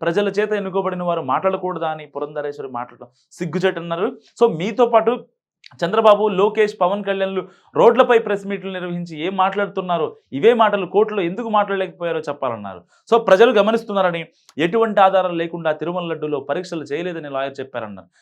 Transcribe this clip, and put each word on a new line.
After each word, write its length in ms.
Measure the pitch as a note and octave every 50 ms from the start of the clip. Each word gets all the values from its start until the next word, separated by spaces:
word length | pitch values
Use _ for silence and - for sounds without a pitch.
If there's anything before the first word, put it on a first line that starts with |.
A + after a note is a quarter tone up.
ప్రజల 260 | E3 E3+ D#3+ G3+ G3+
చేత 260 | G3+ E3 G3 G#3+ G#3 G#3+
ఎన్నుకోబడిన 500 | G3+ F#3+ F#3+ E3+ G3 F3+ F#3 F3+ F3+ F3+
వారు 180 | F3 E3+ E3
మాట్లాడకూడదా 640 | C#3+ B2+ C3 D#3 E3+ F#3+ F#3+ F#3 F3+ F3+ F3 D#3+ D#3+
అని 180 | D#3+ D#3 D#3 D3+
పురంధరేశ్వరి 640 | C#3+ - C#3+ D3 D3 D#3 D3+ D3 D3 C#3+ C#3+ C3+
మాట్లాడడం 400 | C3 B2+ A#2+ B2 B2 B2 - B2 B2 _ _ _ _
సిగ్గుచేటన్నారు. 880 | - - F#3 D#3 D3 F#3 F3+ F#3+ E3 E3+ E3+ E3+ E3+ E3+ G3 C4+ - - _ _ _ - A#3+
So, 140 | A3+ F3
మీతో 280 | D3+ F3+ A3+ G#3 A#3 A#3+
పాటు 400 | A3+ A3+ A3 A3 A3+ B3 G3+ - _ _ _ _ _ _ _ - - - - -
చంద్రబాబు, 420 | F3 G3+ A3 A3 A3 G#3 G3 G#3+
లోకేష్, 480 | G#3+ F#3+ F3+ G3+ G#3+ G#3 A3 G#3+ G#3 G#3+ -
పవన్ 220 | F#3 F3+ G3+ G#3 G3
కళ్యాణ్లు 440 | G3 G3 G3 F#3+ F#3+ F#3+ F#3+ D#3+ - - _ _ _ -
రోడ్లపై 440 | C#3+ F#3 A#3 A3 B3 B3+ - A#3+ A#3
ప్రెస్ 280 | A3+ G#3 G#3 G3 F#3+
మీట్లు 240 | G3 G3+ F3+ F3 F#3+
నిర్వహించి 480 | F#3+ F3+ F3 F3 F3 F3 F3 E3+ E3 D3
ఏం 180 | D#3 F#3 G3
మాట్లాడుతున్నారో, 800 | F#3+ F#3 G3 F#3+ G3+ G3+ G3+ F#3+ F#3+ F3 F3+ F3 E3 D3+ A#2+ - _ _ - -
ఇవే 200 | C#3 F#3 A3+ B3
మాటలు 320 | A3+ A3 G#3 G3 G3 F3+
కోర్టులో 360 | E3+ - G3 G#3+ G#3+ G#3+ G3+
ఎందుకు 280 | F3 E3+ F#3+ F#3+ A#3 A3+
మాట్లాడలేకపోయారో 720 | G#3 G#3 G3+ F#3 G3 F#3+ F#3 E3+ D#3+ D#3+ F3 E3 D#3+ D#3+
చెప్పాలన్నారు. 640 | D#3 D3 C#3+ D3 C#3 B2+ A#2 G#2+ G2+ G2 F#2 F2 - _ _ _ _ - A3
So, 60 | -
ప్రజలు 320 | A3+ F#3 F#3+ F#3 A#3 B3+
గమనిస్తున్నారని, 760 | A3 G3+ G3 G#3+ A#3 A3+ A3+ - G3+ G3 F#3 F3+ F3 E3+ D#3+ - _ _ _ _ -
ఎటువంటి 440 | - D#3+ F3 A3+ A3+ A3+ G#3+ G3+ G3+
ఆధారం 360 | F#3+ F#3+ F#3+ F#3 F3+ F3+ F3
లేకుండా 340 | E3 E3+ E3 F3 E3+ E3 D#3+
తిరుమల 320 | D3+ D3+ D#3 E3+ F3 F#3 F3
లడ్డూలో 360 | E3 D#3+ D3+ D3+ D3+ D3 C3+
పరీక్షలు 440 | - - C#3+ F3+ F3 - F3 E3 C#3
చేయలేదని 460 | B2+ C#3+ D#3+ F3 F3+ E3+ E3 D3+ C#3+
లాయర్ 300 | C#3 C3+ C3+ C3+ C3+ -
చెప్పారన్నారు. 480 | B2 - - A#2+ A2+ G#2 G2+ F#2 F2 _ _ _